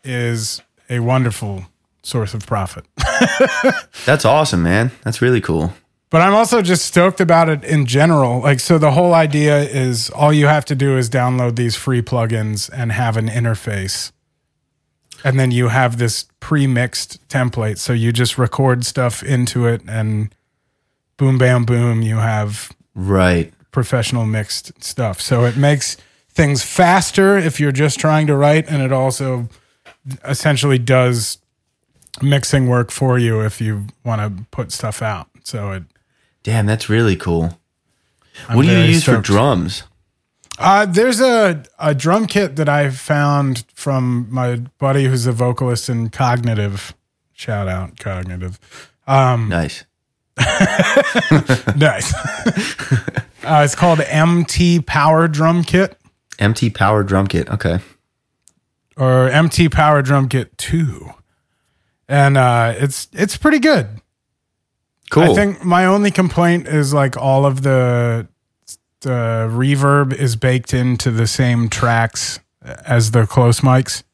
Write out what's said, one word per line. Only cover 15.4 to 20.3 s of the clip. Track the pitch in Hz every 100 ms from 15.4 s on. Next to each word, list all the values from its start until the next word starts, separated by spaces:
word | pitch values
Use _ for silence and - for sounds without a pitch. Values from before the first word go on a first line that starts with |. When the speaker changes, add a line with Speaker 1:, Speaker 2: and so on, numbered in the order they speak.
Speaker 1:
then | 127
you | 123 120
have | 123 127 117
this | 120 - - _
pre-mixed | - 151 139 123 123 - - - _
template. | 135 123 117 107 101
So | -
you | 120 113
just | 117 123 -
record | 120 - 135 123
stuff | 120 - 123 110
into | - 127 123 123 117
it | 117 -
and | 110 107 107 107